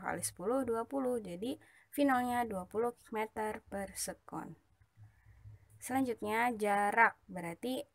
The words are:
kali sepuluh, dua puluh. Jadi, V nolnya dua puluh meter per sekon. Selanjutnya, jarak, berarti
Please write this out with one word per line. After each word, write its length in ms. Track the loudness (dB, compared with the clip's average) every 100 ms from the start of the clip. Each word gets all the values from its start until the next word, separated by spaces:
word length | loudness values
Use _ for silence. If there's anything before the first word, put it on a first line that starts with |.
| -4
kali 160 | -4
sepuluh, 420 | -4 -4 0 0
dua 220 | 0 -2 -2
puluh. 320 | -2 0 -2
Jadi, 400 | -4 -6 -6 -6 -10 -20 _
V 60 | 2 4
nolnya 400 | 4 2 0 0
dua 240 | -2 -4
puluh 240 | -2 -2 -2 -6
meter 560 | -4 -4 -2 -4 -6 -8
per 320 | -8 -8 -6
sekon. 560 | -8 -8 -10 -10 -10 -14 _ _ _ -20 -20 _ -20 -20 -20 -20 -20 -12
Selanjutnya, 720 | -2 0 0 -2 -2 2 2 2
jarak, 600 | 2 4 4 6 6 4 -10
berarti 560 | -8 -6 -4 -4 -4 -4